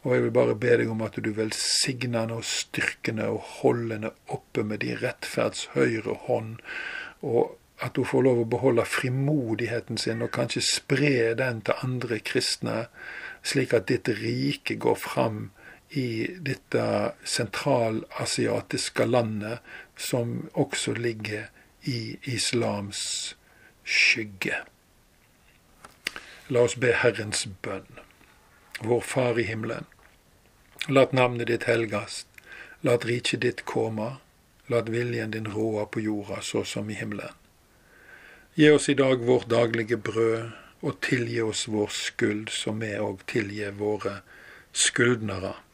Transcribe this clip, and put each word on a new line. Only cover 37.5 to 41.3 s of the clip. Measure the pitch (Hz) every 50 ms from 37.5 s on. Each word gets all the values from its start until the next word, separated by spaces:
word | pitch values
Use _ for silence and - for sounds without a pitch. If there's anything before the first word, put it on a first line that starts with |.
| _ _ _ _ _ _ _ _ - - - - - - - - - - - _ _ 160
Gi | 151 151
oss | 151 143 - -
i | 143 139
dag | 135 131 131 123 117
vårt | 120 127 120 - 113
daglige | 117 117 120 113 113 117 113 107 120
brød, | 107 107 117 104 113 113 113 113 113 117 113 110 - - - _ _ -
og | 147 - -
tilgi | - - 135 123 120 117